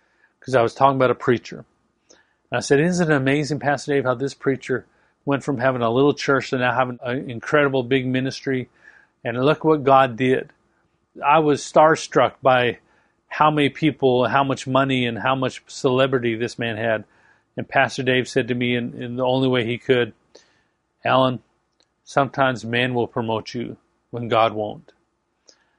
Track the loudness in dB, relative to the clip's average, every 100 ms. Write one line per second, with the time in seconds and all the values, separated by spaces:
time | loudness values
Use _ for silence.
0 | _ _ _ _ -2 0 0 2 2 2
1 | 0 0 0 -2 -2 -16 -18 _ _ _
2 | _ _ _ _ _ -6 0 2 2 0
3 | 0 0 0 -2 -2 -4 -2 -4 -2 -2
4 | 0 -2 -4 -4 -4 -4 -4 -6 -6 _
5 | _ _ -4 -4 -2 0 0 0 0 2
6 | 2 2 0 0 0 -2 -2 0 -2 -4
7 | -8 -8 -8 -12 0 2 2 0 0 -2
8 | 0 -2 -4 -6 -6 -6 -6 _ -20 _
9 | _ _ -6 0 0 2 2 2 4 4
10 | 4 0 0 0 -2 _ _ _ _ _
11 | _ -6 2 4 4 0 2 4 6 4
12 | 0 2 2 2 2 4 2 -2 _ _
13 | _ _ _ 2 2 4 0 0 -2 2
14 | 2 2 2 2 0 -4 -2 0 2 0
15 | -2 -2 -2 -2 -2 -6 _ -4 0 2
16 | 2 0 -2 -4 -6 -6 -6 -4 -2 -2
17 | -4 _ _ _ _ -12 -4 0 0 0
18 | 0 0 0 -2 -2 -2 -2 -2 -4 -8
19 | -10 -4 -2 0 2 0 -2 -6 0 0
20 | 0 -6 _ -20 _ _ _ _ _ _
21 | -2 2 2 -2 -12 _ _ _ _ _
22 | _ -2 -2 0 0 0 -4 -2 -2 -2
23 | -4 -4 -4 -4 -6 -10 -10 -12 _ _
24 | _ -10 -2 2 2 0 -8 -10 -18 _
25 | _ _ _ _ _ _ _